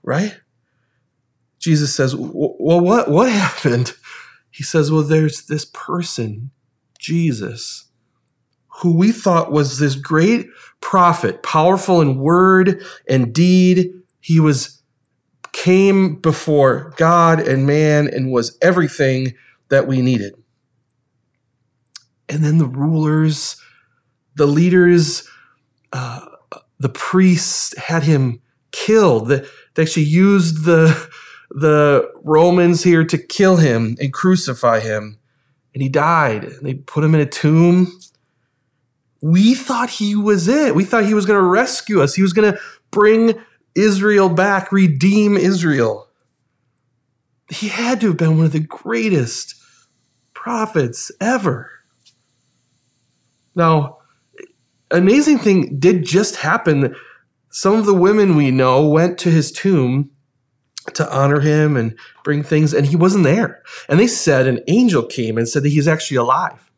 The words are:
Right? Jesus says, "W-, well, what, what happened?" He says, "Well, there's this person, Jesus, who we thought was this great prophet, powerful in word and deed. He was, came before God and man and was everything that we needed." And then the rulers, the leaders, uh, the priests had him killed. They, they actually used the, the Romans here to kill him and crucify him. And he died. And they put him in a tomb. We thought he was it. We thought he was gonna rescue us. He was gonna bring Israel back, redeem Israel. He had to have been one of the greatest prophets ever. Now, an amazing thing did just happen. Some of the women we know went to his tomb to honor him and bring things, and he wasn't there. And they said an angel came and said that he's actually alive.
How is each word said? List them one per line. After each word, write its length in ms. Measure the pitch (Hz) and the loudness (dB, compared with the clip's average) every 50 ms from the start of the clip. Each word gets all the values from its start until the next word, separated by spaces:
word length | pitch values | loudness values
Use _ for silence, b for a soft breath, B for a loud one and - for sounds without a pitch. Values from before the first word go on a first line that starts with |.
Right? 360 | _ - 127 156 202 214 - - _ _ _ _ _ _ _ _ _ _ _ _ _ _ _ _ _ _ _ _ _ _ _ _ | _ -4 -4 -2 -4 -4 -8 -14 _ _ _ _ _ _ _ _ _ _ _ _ _ _ _ _ _ _ _ _ _ _ _ _
Jesus 340 | - 170 160 147 147 139 - | -2 -2 0 0 0 -4 -4
says, 180 | - 135 131 | -2 -2 -4
"W-, 200 | 127 - - - - - 147 - - - | -4 -6 -10 -10 -8 -6 -6 -6 -6 -6
well, 220 | - 151 170 175 | -2 0 2 2
what, 300 | 175 180 214 240 - - | 2 2 0 0 0 0
what 200 | 147 175 240 254 | 0 0 2 2
happened?" 640 | 226 202 190 139 - - - 143 120 120 123 - - B B B B B B B B B B B | 0 -2 -2 -2 -6 -4 -4 -2 -2 -2 -4 -6 -8 B B B B B B B B B B B
He 120 | _ - | _ -14
says, 280 | 139 - - 165 147 143 | -12 -4 -2 -2 -2 0
"Well, 120 | 156 156 | 0 -2
there's 440 | 151 143 160 156 156 151 143 - - | 0 0 0 0 0 -2 -4 -8 -12
this 200 | - 147 151 - | -10 -10 -10 -10
person, 840 | _ _ - - - 160 175 170 - - - 117 107 107 107 120 135 _ _ _ _ _ _ _ _ _ _ | _ _ -18 -10 -8 -8 -6 -6 -8 -8 -8 -8 -10 -10 -12 -16 -16 _ _ _ _ _ _ _ _ _ _
Jesus, 920 | - - 156 170 165 160 127 107 104 104 110 117 - - - - - _ _ _ _ _ _ _ _ _ _ _ _ _ _ _ _ _ - - | -10 -6 -4 -2 -2 -2 -4 -4 -8 -12 -12 -12 -14 -16 -16 -18 -20 _ _ _ _ _ _ _ _ _ _ _ _ _ _ _ _ _ -18 -4
who 160 | - 180 170 | -2 0 2
we 160 | 165 185 220 | 2 2 0
thought 400 | 226 226 - 196 175 165 156 - | 0 0 -2 0 0 0 0 0
was 260 | 139 151 147 131 123 131 | -2 -2 -2 -2 -2 -2
this 160 | 151 143 135 | -2 -2 -2
great 520 | 135 139 - 156 156 165 208 233 233 - B B B B B B B | -6 -8 -4 0 0 2 2 0 -2 -4 B B B B B B B
prophet, 600 | - - - 190 175 175 - - - 104 92 - | -10 -2 0 2 2 2 2 0 -4 -6 -6 -6
powerful 580 | - - - 156 165 180 190 185 190 - 180 170 | -10 -4 -2 2 2 2 2 0 0 0 2 2
in 160 | 156 143 131 | 2 2 0
word 680 | 131 135 151 170 180 185 190 190 185 185 196 185 B B B B B B - | -2 -2 0 2 4 4 4 4 4 4 2 0 B B B B B B -2
and 240 | 131 131 123 117 | -2 0 0 -2
deed. 600 | 113 156 175 180 185 185 185 185 180 185 185 180 - - _ _ _ _ | 0 0 2 4 4 4 4 4 2 2 0 -2 -6 -18 _ _ _ _
He 200 | _ - 160 160 | _ 0 2 2
was, 420 | 156 156 143 127 - - - _ _ _ _ _ _ _ _ _ _ _ _ _ - - | 4 2 2 0 -4 -10 -16 _ _ _ _ _ _ _ _ _ _ _ _ _ -20 -16
came 640 | - - - 180 185 190 196 196 196 190 190 185 151 | -14 -6 0 2 2 4 4 4 4 2 2 0 -2
before 760 | - - 160 151 - - - 151 147 139 131 120 - 139 - - | -2 -2 -2 -2 -2 -2 -2 2 2 2 2 2 -2 -6 -14 -4
God 440 | - 165 165 170 175 170 165 165 160 | -2 0 2 4 4 4 2 2 0
and 260 | - - 135 135 135 | 0 -2 -2 -2 0
man 420 | 139 147 151 156 151 151 147 147 143 | 0 0 2 2 2 2 0 0 -2
and 240 | - 120 131 131 | -4 -6 -6 -2
was 240 | 131 120 117 - - _ | -2 -2 -4 -4 -6 _
everything 720 | - 175 185 180 165 139 - - 143 135 131 131 131 131 123 b b b b b b _ | 0 2 2 2 -2 -2 -2 -2 -2 -2 0 -2 -4 -6 -8 b b b b b b _
that 180 | 139 139 131 | 0 0 0
we 140 | 131 135 131 | 0 -2 -2
needed." 340 | 123 131 127 113 101 101 - _ _ _ _ _ _ _ _ _ _ _ _ _ _ _ _ _ _ _ _ _ _ _ _ _ _ _ _ _ _ _ _ - _ _ _ _ _ - | 0 0 -2 -2 -4 -8 -14 _ _ _ _ _ _ _ _ _ _ _ _ _ _ _ _ _ _ _ _ _ _ _ _ _ _ _ _ _ _ _ _ -20 _ _ _ _ _ -10
And 120 | 147 151 | -4 -2
then 140 | 156 151 156 | -2 0 2
the 100 | 165 156 | 2 0
rulers, 920 | 123 127 135 143 156 160 156 156 151 151 156 156 156 151 143 - - - b b b b b b b b b b b _ _ _ _ _ | 0 -2 -4 -4 -2 -2 0 0 0 0 0 0 0 -2 -4 -8 -12 -12 b b b b b b b b b b b _ _ _ _ _
the 120 | 151 151 | 0 0
leaders, 840 | 143 143 156 170 180 175 180 175 175 175 170 160 143 - - b b b b b b b b b _ _ _ _ _ | 2 2 2 2 4 4 4 4 6 4 4 2 0 -4 -10 b b b b b b b b b _ _ _ _ _
uh, 320 | - 131 127 123 117 123 - - - - _ _ - - _ _ _ _ | -12 -10 -10 -10 -14 -16 -20 -20 -20 -20 _ _ -20 -20 _ _ _ _
the 100 | 135 131 | -8 -8
priests 880 | - - - - - 185 190 185 180 165 - - - - - - - | -8 -8 -10 -2 0 2 4 4 2 2 -2 -6 -6 -8 -8 -10 -12
had 280 | - - - 165 165 143 | -14 -8 -4 -4 -2 0
him 360 | 156 156 139 131 123 117 - _ _ _ _ _ _ | 0 2 2 0 -2 -4 -8 _ _ _ _ _ _
killed. 560 | - - - - 214 220 208 175 127 110 107 117 | -14 -10 -2 2 2 4 4 4 2 2 0 0
They, 160 | 139 135 B B B B B B B | -2 -2 B B B B B B B
they 80 | - | -4
actually 220 | 160 156 - 170 156 | -2 -2 0 -2 0
used 600 | 147 156 175 190 196 202 196 175 165 160 156 151 | 0 2 2 4 4 4 2 2 0 -2 -2 0
the, 420 | 170 170 160 160 160 160 B B B B B B B B B B B | 2 4 6 6 4 2 B B B B B B B B B B B
the 600 | - 143 147 156 151 151 147 147 143 127 117 - - - | -8 -2 0 2 4 4 4 4 2 2 0 -2 -10 -16
Romans 600 | - 156 156 156 165 175 175 180 175 175 175 165 | -4 0 2 4 4 4 4 4 4 2 2 2
here 220 | - 185 170 165 165 | 2 2 4 4 2
to 140 | 165 - 160 | 0 -2 -6
kill 380 | - _ - - 202 190 185 | -6 _ -2 0 2 4 4
him 380 | 170 160 143 117 113 117 107 120 - | 4 4 2 2 0 -2 -4 -6 -6
and 100 | 147 135 | -8 -8
crucify 720 | 131 - - 185 185 180 - - 127 - - 120 117 110 | -6 -2 0 0 0 0 -2 -6 -8 -2 0 0 0 0
him. 380 | 107 113 107 107 104 107 104 _ _ _ _ _ _ _ _ _ _ _ _ | -2 -4 -8 -8 -8 -12 -20 _ _ _ _ _ _ _ _ _ _ _ _
And 80 | 120 | -8
he 80 | 135 131 | -6 -2
died. 540 | 131 143 147 160 170 160 151 127 110 104 - | -2 0 0 2 2 2 0 0 -2 -4 -8
And 220 | - - - 143 | -12 -16 -12 -10
they 60 | 143 | -10
put 320 | 135 135 - - - 151 151 | -10 -10 -14 -8 -4 -2 0
him 100 | 156 156 | 2 2
in 60 | 156 | 2
a 60 | 147 | 0
tomb. 640 | 143 - - - 147 156 165 170 175 175 180 185 180 - _ - - _ _ _ _ _ _ _ _ _ _ _ _ _ _ _ _ _ _ _ _ _ _ | -2 -4 -2 0 2 4 4 4 4 4 2 2 0 -4 _ -20 -20 _ _ _ _ _ _ _ _ _ _ _ _ _ _ _ _ _ _ _ _ _ _
We 340 | - 156 165 185 202 226 262 | -2 0 2 4 4 4 2
thought 360 | 262 - - 262 247 240 240 | 0 -2 -6 -4 -4 -4 -6
he 260 | - - 208 202 208 | -6 -6 -6 -4 -2
was 320 | 208 202 214 208 196 165 190 | -2 0 0 0 0 0 0
it. 260 | 254 302 302 254 - | 0 2 0 0 0
We 100 | 160 196 | 0 0
thought 200 | 190 - 233 208 | 0 0 0 0
he 80 | 202 | 2
was 140 | 214 214 196 | 0 0 0
gonna 160 | 185 208 202 | 2 2 2
rescue 580 | 190 180 180 214 226 - - - - - 214 185 | 2 2 2 0 0 -2 -4 -10 -8 -2 0 0
us. 140 | 143 135 - | 0 0 0
He 80 | - | 0
was 100 | 190 190 | 0 0
gonna 260 | 175 220 214 208 190 B B B B B B _ | 2 2 2 2 0 B B B B B B _
bring 440 | - 196 208 214 220 226 226 226 220 226 B B B B _ _ _ | 0 2 4 4 4 4 4 2 0 -2 B B B B _ _ _
Israel 540 | 170 202 214 202 190 196 214 208 202 196 185 | 0 0 0 0 0 0 2 2 2 2 2
back, 420 | 170 165 185 202 202 190 190 - | 2 0 0 0 0 -2 -2 -2
redeem 640 | 196 196 190 175 147 131 151 196 196 214 208 208 202 | 0 2 2 2 2 2 0 2 2 2 2 2 2
Israel. 720 | 190 - 185 190 180 170 165 147 127 117 110 107 104 - _ _ _ _ _ _ _ _ _ _ _ _ _ _ _ _ _ _ _ _ _ _ _ _ _ _ _ _ _ | 2 0 0 0 0 -2 -2 0 0 0 -2 -4 -6 -12 _ _ _ _ _ _ _ _ _ _ _ _ _ _ _ _ _ _ _ _ _ _ _ _ _ _ _ _ _
He 180 | 160 - 214 | -12 -10 -8
had 340 | 208 - 214 240 233 262 214 | -8 -6 -4 -2 -2 -2 0
to 60 | 220 | 0
have 100 | 214 170 | -2 -2
been 200 | - 165 160 160 | 0 0 0 2
one 100 | 156 165 | 2 0
of 60 | 160 | 0
the 80 | 143 165 | 0 -2
greatest 960 | 156 - - - - - 226 233 226 220 190 151 123 113 - - - - - b b b b b b b b _ _ _ _ _ _ _ | -6 -6 -12 -16 -10 -6 -6 -4 -2 0 0 -2 -2 -4 -6 -12 -14 -16 -18 b b b b b b b b _ _ _ _ _ _ _
prophets 800 | _ - - 233 240 226 220 214 - 165 135 117 120 - - - - _ | _ -16 -10 -8 -6 -4 -6 -4 -2 -2 -4 -2 -6 -10 -14 -16 -10 _
ever. 520 | 196 220 254 247 196 170 139 117 - - - - _ _ _ _ _ - _ _ _ _ _ _ _ _ _ _ _ _ _ _ _ _ _ _ _ _ _ _ _ _ _ _ _ _ _ | -4 -2 -2 -2 -2 -4 -4 -4 -10 -18 -20 -20 _ _ _ _ _ -20 _ _ _ _ _ _ _ _ _ _ _ _ _ _ _ _ _ _ _ _ _ _ _ _ _ _ _ _ _
Now, 420 | 175 170 165 160 151 143 135 b b b b b b b b _ - - _ _ _ _ _ _ _ _ _ | 0 2 2 2 0 0 -4 b b b b b b b b _ -20 -20 _ _ _ _ _ _ _ _ _
an 60 | - 175 | 0 2
amazing 400 | 180 190 226 285 294 311 302 240 | 4 4 4 4 4 2 0 2
thing 380 | - 214 196 185 139 - 143 135 | 2 2 2 2 0 -2 -6 0
did 240 | 139 180 185 180 147 | 2 2 2 2 -2
just 320 | - 151 190 214 214 - | 0 0 0 0 0 -6
happen. 580 | - - 151 175 175 - 175 151 139 139 127 139 B B B B B B B _ _ _ _ | -6 -4 -2 -2 -2 0 0 0 0 0 -2 -4 B B B B B B B _ _ _ _
Some 240 | - - - 196 208 | -14 -4 -2 0 0
of 100 | 226 214 | 2 2
the 100 | 202 196 | 2 2
women 420 | 185 175 190 208 214 208 196 170 | 4 4 2 4 2 2 2 2
we 160 | 151 143 135 | 2 2 2
know 360 | 131 131 131 127 127 135 151 151 | 2 2 2 2 2 2 2 2
went 300 | 147 156 170 180 175 - | 2 2 2 0 -2 -2
to 120 | - 180 | 0 2
his 200 | 160 160 147 - | 2 2 0 -2
tomb 600 | - - - 196 190 156 131 123 127 139 143 139 _ _ _ _ _ _ _ _ _ _ _ _ _ - _ - | -8 -4 -2 0 0 2 0 0 0 -2 -4 -6 _ _ _ _ _ _ _ _ _ _ _ _ _ -18 _ -14
to 200 | - - 160 - | -8 -8 -6 -4
honor 280 | - 135 139 139 143 151 | -2 0 0 2 2 2
him 360 | 143 156 151 151 151 147 147 | 0 0 2 2 2 0 0
and 220 | 127 113 113 110 B B B B B | 0 -2 -4 -6 B B B B B
bring 220 | B - 147 147 147 | B -4 -4 -4 -4
things, 300 | - 160 151 156 147 143 | -2 0 0 0 2 2
and 120 | - 143 | 0 0
he 80 | 139 151 | 0 2
wasn't 300 | 170 165 190 196 202 170 | 2 2 2 2 2 2
there. 380 | 131 165 220 233 107 - _ B B B B B B | 2 2 0 -2 -4 -6 _ B B B B B B
And 100 | 143 170 | 2 2
they 80 | 226 | 2
said 400 | 240 - - - 165 143 131 131 | 2 0 -2 0 0 2 2 2
an 140 | 131 123 117 - - | 0 0 -4 -2 0
angel 340 | 165 226 254 233 180 135 | 2 2 2 2 2 0
came 340 | 110 - - - 117 110 110 | -2 -4 -8 -6 -6 -4 -2
and 120 | 113 117 113 | -4 -4 -2
said 160 | - 147 139 | -4 -2 -2
that 60 | 147 | 0
he's 180 | 143 151 143 165 | 0 0 0 0
actually 300 | 156 156 - - 139 127 | -2 -2 -4 -4 -2 -2
alive. 520 | 120 120 131 156 185 - - _ _ _ _ | 0 0 0 -2 -2 -6 -10 _ _ _ _